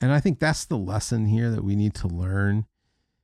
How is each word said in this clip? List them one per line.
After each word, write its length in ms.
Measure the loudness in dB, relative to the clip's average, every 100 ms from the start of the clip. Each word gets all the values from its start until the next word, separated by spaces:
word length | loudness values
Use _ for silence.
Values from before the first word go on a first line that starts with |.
And 100 | 2
I 80 | 2
think 200 | 2 0
that's 260 | 0 -2 -4
the 120 | -6
lesson 480 | -2 -4 -2 0 2
here 240 | 2 0
that 120 | -2
we 120 | -2 0
need 180 | 0 -2
to 120 | -4
learn, 580 | -4 -2 0 2 0 -2 _ _ _ _ _